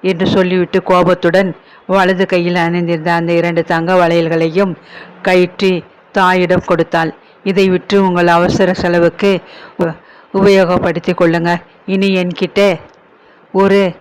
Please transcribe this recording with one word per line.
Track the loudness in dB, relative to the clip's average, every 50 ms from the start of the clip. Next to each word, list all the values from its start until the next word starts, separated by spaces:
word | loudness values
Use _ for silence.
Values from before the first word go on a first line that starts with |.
| -2
என்று | -4 -2 -2 -2
சொல்லிவிட்டு | -2 0 0 0 0 0 -2 -2 0 -2 -4 -2
கோபத்துடன் | 0 0 2 2 2 0 0 0 0 2 2 0 0 -4 -10 _ -20 -20 -20 _
வலது | -2 0 0 2 0 0 -2 -2
கையில் | 0 0 -2 0 0 -2
அணிந்திருந்த | -2 -2 -2 -2 -2 -2 -2 -4 -4 -2 -2 -2
அந்த | -2 0 0 0
இரண்டு | 0 0 0 -2 -2 -2
தங்க | -2 -2 -4 0 0 2
வளையல்களையும் | 2 2 2 2 0 0 0 0 -2 -2 -2 0 0 -2 -2 -4 -8 -14 -20 -20 -20 -20 -20 -20 -8 -4
கழற்றி | 0 2 2 2 0 -2 -2 -2 0 0 -2 -6 -12 _ _ _ _ _
தாயிடம் | 0 2 2 2 2 2 0 0 -2 0
கொடுத்தாள். | -2 0 -2 0 -2 -2 -4 -4 -4 -6 -12 _ -20 _ _ _
"இதை | -4 0 0 2 2
விற்று | 0 -2 -2 0 0 2 2
உங்கள் | 2 0 0 2
அவசர | 2 2 2 2 0 0 0 0 0 0
செலவுக்கு | -2 -2 -2 0 2 2 0 0 0 -2 -2 -2 -2 -4 -12 -20 -20 -20 -20 -8 -6
உ-, | -6 -6 -6 -10 _ _ -20 -20 -20 _ -4
உபயோகப்படுத்தி | 0 2 4 4 4 2 2 0 -2 -2 -2 -4 -4 -4 -6 -2
கொள்ளுங்க. | 0 0 0 0 0 -2 -2 -2 -4 -6 -14 _ _ _
இனி | -4 -2 -2 0 0 0
என்கிட்ட | 0 -2 -4 -4 -6 -6 -4 0 2 2 2 0 -2 -6 -18 -20 _ _ _ _ _ _ _ _ _ _ _ _
ஒரு | 0 2 2 2 2 2 0 -4 -8